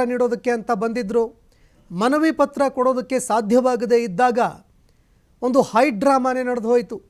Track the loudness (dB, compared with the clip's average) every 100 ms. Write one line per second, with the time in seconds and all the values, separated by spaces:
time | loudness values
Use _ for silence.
0 | -2 0 -2 -2 -2 -4 -2 -4 -2 -4
1 | -2 -2 -2 -6 _ _ _ _ -12 -2
2 | 0 2 0 0 -2 0 -4 0 -2 -2
3 | -4 -4 -2 -2 2 2 2 0 0 0
4 | 0 0 0 2 -2 -4 _ _ _ _
5 | _ _ _ -6 0 2 2 4 2 2
6 | 2 2 0 -2 -4 -4 0 0 0 -12